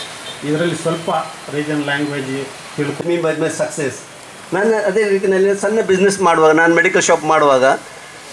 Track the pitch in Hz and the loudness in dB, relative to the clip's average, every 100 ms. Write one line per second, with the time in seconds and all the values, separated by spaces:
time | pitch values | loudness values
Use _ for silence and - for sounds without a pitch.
0 | - - - - 139 160 170 160 165 165 | -10 -14 -14 -10 -4 -2 -2 -2 -4 -4
1 | 196 160 - - - 147 147 151 143 143 | -2 -4 -4 -12 -10 -6 -4 -4 -2 -2
2 | 147 143 131 135 135 - - - 143 143 | -4 -6 -6 -6 -8 -12 -12 -6 -6 -4
3 | 165 170 160 147 156 156 151 - 135 - | -2 -2 0 -2 -2 -2 -6 -4 -6 -6
4 | - - - - - 180 220 220 202 196 | -16 -20 -20 -18 -6 -2 0 0 0 0
5 | 208 196 196 185 196 196 196 220 185 190 | 2 0 2 2 2 0 0 0 2 2
6 | 196 196 180 160 156 156 170 170 180 175 | 2 2 2 4 6 6 4 4 4 2
7 | 170 160 156 156 147 131 131 147 - - | 2 2 4 4 4 6 4 2 -2 -18
8 | - - - | -20 -20 -20